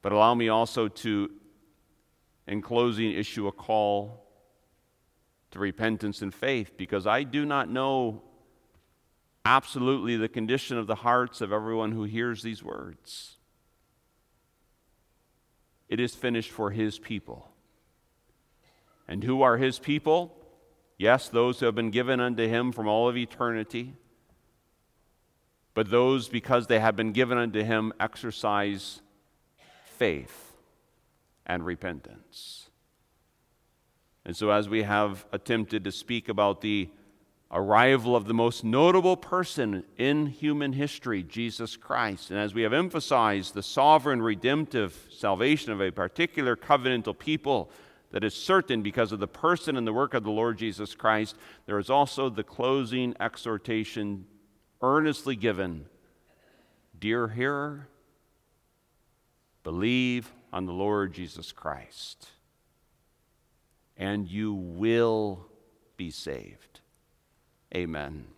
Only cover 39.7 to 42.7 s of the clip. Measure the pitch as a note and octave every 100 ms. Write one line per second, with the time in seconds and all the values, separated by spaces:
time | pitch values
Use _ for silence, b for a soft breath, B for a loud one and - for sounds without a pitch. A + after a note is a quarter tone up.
39.7 | G2 - - B2+ D3 D3 - D3+ D3 C#3
40.7 | C3 C#3+ - B2+ G#2 E2+ G#2+ A#2 - A#2
41.7 | - - A#2+ A2+ F#2+ - G2 G#2 G2+ A2